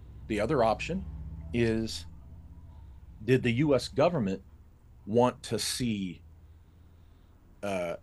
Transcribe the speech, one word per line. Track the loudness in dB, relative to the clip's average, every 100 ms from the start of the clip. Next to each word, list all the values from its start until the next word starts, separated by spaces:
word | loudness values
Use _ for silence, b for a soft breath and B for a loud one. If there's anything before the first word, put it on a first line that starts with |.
| -12 -14 -4
the | 0
other | 2 4
option | 4 2 -2 -4 -6 -8 -10 -10 -4
is, | 2 2 2 -2 -6 -10 -14 -16 -18 -18 -18 -18 -18 -18 -18 -18 -8 2
did | 4
the | 4
U | 2 4 4
S | 2
government | 2 2 4 0 -2 -8 -20 -20 -20 -20 -18 0
want | 4 4 2
to | -4 -4
see, | -2 -2 -2 -2 -4 -8 -16 -20 -20 -20 -20 -20 -20 -20 -20 -20 -20 -20 -20 -10
uh, | -4 -2 -2 -4